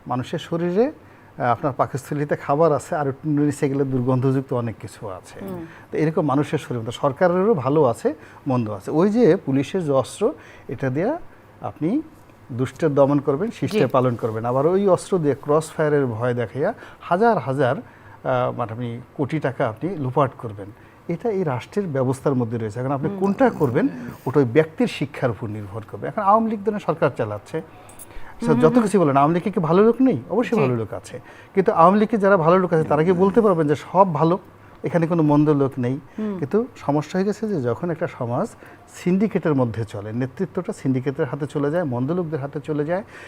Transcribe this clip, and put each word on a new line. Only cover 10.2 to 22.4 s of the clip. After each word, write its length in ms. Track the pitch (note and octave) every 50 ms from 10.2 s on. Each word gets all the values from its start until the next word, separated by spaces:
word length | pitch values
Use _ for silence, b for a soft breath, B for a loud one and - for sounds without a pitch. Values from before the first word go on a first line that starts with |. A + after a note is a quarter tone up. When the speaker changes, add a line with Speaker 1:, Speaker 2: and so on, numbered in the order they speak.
| G3 C4 D4+ B B B B B B B
Speaker 1:
এটা 220 | C3+ - C#3+ C3
দিয়ে 260 | B2+ D3 F3+ A#3+ D#4 F4+ - b b b b b b -
আপনি 420 | - A2 - - D3 E3+ A#3 D#4 D#4 - - - - - - - - -
দুষ্টের 420 | B2+ A2+ C3 B2 - - E3+ D#3 C#3
দমন 240 | C#3+ C#3 C3+ C#3+ C#3+
করবেন, 320 | B2+ D3 C#3 C#3 G3 A#3
শিষ্টের 300 | - - C#3+ B2+ - G#3+
Speaker 2:
জি। 60 | C#3+
Speaker 1:
পালন 300 | B2 - C3 B2+ B2+ A#2+
করবেন। 280 | A2+ - A2+ A2 A2+ A2+
আবার 220 | A#2+ B2 C3+ C#3+
ওই 220 | E3 F#3 G3 G3+ G3
অস্ত্র 300 | F3 - - - G3+ F3+
দিয়ে 160 | D3+ C#3+ B2+ -
ক্রস 320 | - D3 D3 D#3+ D#3 -
ফায়ারের 340 | - - D#3 D3+ D3 C#3+ C#3
ভয় 280 | B2 A2 G#2+ A#2+ B2+ B2
দেখাইয়া 400 | A#2+ A#2 G#2 - B2+ D3+ G3+ B3 B B B B B
হাজার 380 | - - E3+ F3+ A3+ A#3 A3 F3
হাজার, 380 | A#2 C3+ C3 C#3 C#3 A#2+ C#3
আহ, 760 | G#3 - - - - - - - - - D3 C3 B2 B2+ B2+ A#2+
মানে, 160 | A#2+ A#2+ G#2+
আপনি 280 | A2+ A#2 B2 A#2 A#2 B2 B2+ - -
কোটি 260 | - C#3+ B2+ D#3+ D3+
টাকা 280 | D3 C#3 B2+ - C#3+ A2+
আপনি 280 | G#2+ - D3 F3 G3+
লুপাট 340 | D#3 C3+ B2+ B2 D#3+ C#3 B2+ - -
করবেন। 280 | - A2 G2+ G#2 G2 G#2 A2 B B B B B B -
এটা 200 | E3+ E3 - A#3+
এই 160 | G3+ F#3+ F#3
রাষ্ট্রের 420 | D3+ B2+ A#2+ - - - G#3 G3+
ব্যবস্থার 480 | F3 C3+ C3+ B2+ B2+ C3 - - D3+ C#3
মধ্যে 240 | B2+